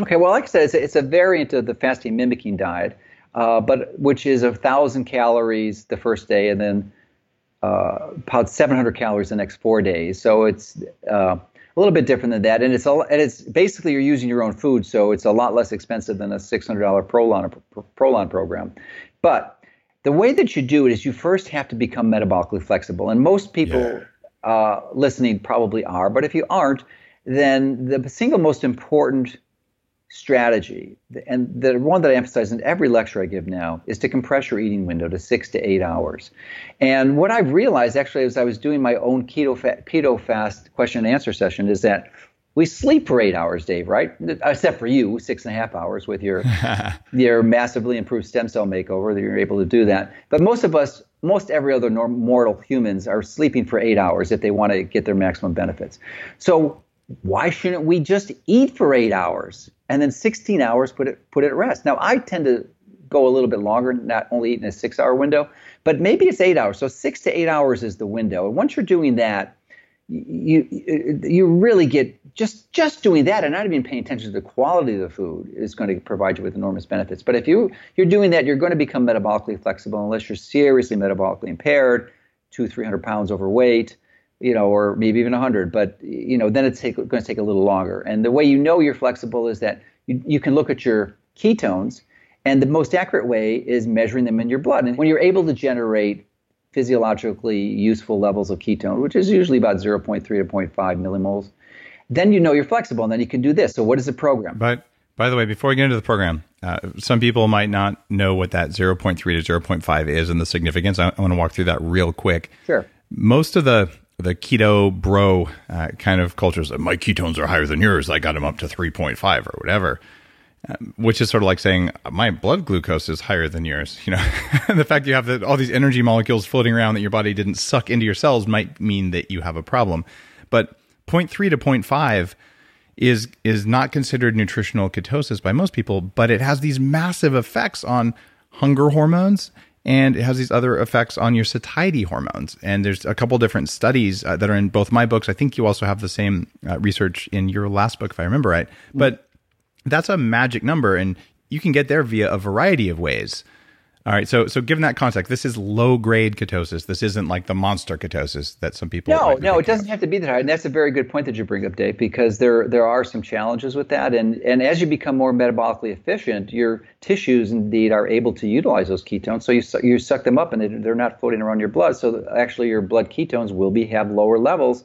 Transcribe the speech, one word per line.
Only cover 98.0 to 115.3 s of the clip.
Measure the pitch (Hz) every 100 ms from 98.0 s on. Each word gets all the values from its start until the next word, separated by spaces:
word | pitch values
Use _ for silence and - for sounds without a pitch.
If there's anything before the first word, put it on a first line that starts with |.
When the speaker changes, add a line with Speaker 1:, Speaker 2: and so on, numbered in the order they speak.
| - 104
Speaker 1:
levels | 101 98 95
of | 90
ketone, | - 104 101 110
which | 139 -
is | 190
usually | 190 180 131
about | 110 98
zero | 101 104
point | 104 104
three | - 104
to |
point | 90 101 90
five | - 95 90
millimoles, | 92 98 95 101 101 _ _ - - - -
then | 127 196
you | 202
know | 165
you're | 147
flexible, | 135 233 - 117
and | 110
then | 113
you | 120
can | 131
do | 135
this. | 165 170
So | -
what | 110 131
is | 131
the |
program? | 127 151 123 95 107
Speaker 2:
But | 117 120 - _ _ -
by | 120
the | 127
way, | 110
before | 107 139
we | 135
get |
into | 135 117
the |
program, | - 107 90 80 - _
uh, | 92 85 92 -
some | - 123
people | 120 117 110
might | 104 104
not | 101 101 101 -
know | 101 95
what | 92 90
that | 87 80
zero | 92 92 90
point | 104 85
three | 92 82
to |
zero | 80 85
point | - 87
five | - 78 78
is | 78 85
and | 85
the | 82
significance. | 87 82 85 92 92
I, | 87 -
I |
wanna | 98 87
walk | 82
through | - 92
that | 78
real | 82 90 85
quick. | - 98 85 - _ -
Speaker 1:
Sure. | 135 - _ _
Speaker 2:
Most | - 104 131 156 185
of |
the, | 139 117 92 - _ -
the | 90
keto | 90 - 117 107 104 101
bro, | 92 90 98 101